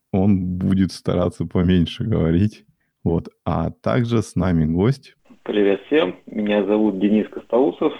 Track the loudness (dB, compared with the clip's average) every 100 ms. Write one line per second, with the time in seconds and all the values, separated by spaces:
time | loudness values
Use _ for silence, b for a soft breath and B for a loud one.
0 | _ 0 2 2 0 -4 0 0 0 -2
1 | -4 -2 -2 -4 -4 0 2 2 2 -2
2 | -4 0 2 2 0 -2 _ _ _ _
3 | -2 -2 -4 -10 -4 -4 -4 -4 -2 -2
4 | 0 -2 -2 -2 0 2 0 2 0 -2
5 | -8 _ _ -16 -6 0 2 0 0 0
6 | 0 -4 -10 -6 -2 0 0 2 0 0
7 | 2 2 0 -8 -2 0 0 0 -4